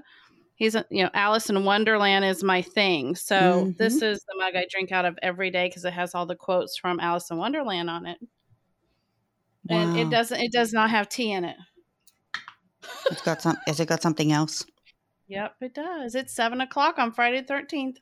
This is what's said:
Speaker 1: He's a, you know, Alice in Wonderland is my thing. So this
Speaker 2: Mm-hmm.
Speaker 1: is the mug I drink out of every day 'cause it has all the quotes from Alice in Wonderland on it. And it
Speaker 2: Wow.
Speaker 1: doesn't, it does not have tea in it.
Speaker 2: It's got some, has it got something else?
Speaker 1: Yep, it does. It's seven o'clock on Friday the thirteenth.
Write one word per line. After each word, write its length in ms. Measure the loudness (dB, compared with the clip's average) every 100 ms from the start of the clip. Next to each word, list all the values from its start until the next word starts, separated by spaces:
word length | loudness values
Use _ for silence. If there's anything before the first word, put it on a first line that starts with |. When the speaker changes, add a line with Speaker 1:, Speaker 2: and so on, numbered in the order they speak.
| -6 -20 _ _ _
Speaker 1:
He's 200 | _ 0
a, 100 | 0 -2
you 120 | 0
know, 60 | 2
Alice 380 | 2 2 2 2
in 120 | 2
Wonderland 600 | 4 4 4 4 4 4
is 180 | 2 2
my 200 | 2 2
thing. 520 | 2 0 2 2 0 -4
So 540 | 0 4 6 4 2 0
this 180 | 2 2
Speaker 2:
Mm-hmm. 80 | 0
Speaker 1:
is 180 | -2 -6
the 120 | -4
mug 180 | -2 -2
I 80 | -2
drink 220 | -4 -2
out 120 | 0
of 140 | 0 0
every 280 | -4 -2 -2
day 180 | 0 -2
'cause 160 | -2
it 80 | -6
has 220 | -4 -4
all 100 | -4
the 100 | -6 -6
quotes 420 | 0 0 0 -4
from 220 | -4 -2
Alice 300 | -2 -2 -4
in 60 | -6
Wonderland 540 | -4 -4 -4 -4 -4
on 160 | -6 -10
it. 120 | -14 -18 _ _ _ _ _ _ _ _ _ _ _ _ _ -2
And 280 | 2 2 2
it 60 |
Speaker 2:
Wow. 60 | 2
Speaker 1:
doesn't, 300 | 2 0 -2
it 120 | 0
does 200 | 2 2
not 160 | 2 2
have 180 | 2 0
tea 200 | -4 -2
in 120 | -2
it. 120 | -4 -8 -20 _ _ _ _ _ _ -14 -14 -20 _ _ -18 -4 -4
Speaker 2:
It's 120 | -2
got 200 | -2 0
some, 160 | 0 0 -2
has 120 | -2
it 80 | 0
got 140 | 2
something 300 | 2 2 4
else? 320 | 4 2 -4 -12 _ _ _ _ _ _
Speaker 1:
Yep, 280 | -8 -8 -8
it 140 | -12
does. 400 | -10 -8 -8 -6
It's 180 | -6 -6
seven 280 | -2 -2 -2
o'clock 360 | -4 0 0 2
on 140 | -2
Friday 280 | 2 0 0
the 40 | -4
thirteenth. 520 | -6 -4 -6 -6 -8